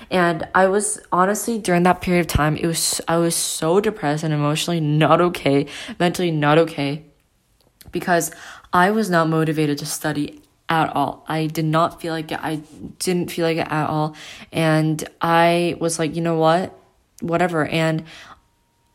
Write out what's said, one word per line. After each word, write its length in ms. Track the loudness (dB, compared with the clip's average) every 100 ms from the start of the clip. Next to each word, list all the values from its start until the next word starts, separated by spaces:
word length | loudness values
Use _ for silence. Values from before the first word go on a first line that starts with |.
| -4
And 360 | 0 2 0 0
I 140 | 2 4
was, 320 | 2 -2 -8 -4
honestly, 460 | 0 2 0 -4 -4
during 260 | 0 4
that 180 | 4 2
period 200 | 2 0
of 60 | 0
time, 280 | 0 0 0
it 100 | -2
was, 340 | -2 -4 -4 -2
I 100 | 0
was 180 | 0 -2
so 440 | -4 -4 0 2
depressed 440 | 0 -2 -2 -2
and 100 | -2
emotionally 460 | 0 0 0 -2 -2
not 420 | 0 4 4 6
okay, 440 | 4 0 2 2 0 -8 -14 -2
mentally 300 | -2 0 -2
not 300 | 0 4 4
okay, 460 | 4 0 -4 -6 -10 _ _ _ _ _ _ _ -10
because 400 | -6 0 0 0 -8 -18 -20 -2
I 200 | 2 4
was 180 | 2 2
not 180 | 2 2
motivated 520 | 2 0 0 0 -2
to 60 | -6
study 540 | -6 -6 -4 -6 -10 _ _ -2
at 260 | 0 0 0
all. 300 | -4 -4 -6
I 200 | -4 -4
did 180 | -2 0
not 360 | 2 0 -2
feel 120 | -8
like 180 | -8 -8
it. 80 | -8
I 200 | -6 -8 -10 -18 -18 -8
didn't 320 | -4 -2 -4
feel 140 | -2 -2
like 120 | -2
it 100 | -2
at 200 | -2 -2
all. 260 | -2 -4 -6 -18 -20 -10
And 560 | -2 2 2 2 -2 -6 -6
I 560 | 2 4 4 2 0 -2
was 200 | -4 -2
like, 160 | -4 -2
"You 60 |
know 160 | -2 2
what? 400 | 4 2 0 -10 _ _ _ _
Whatever." 460 | -4 0 0 0 0
And 400 | 0 0 -2 -6 -18 -20 -20 _ _ _ _ _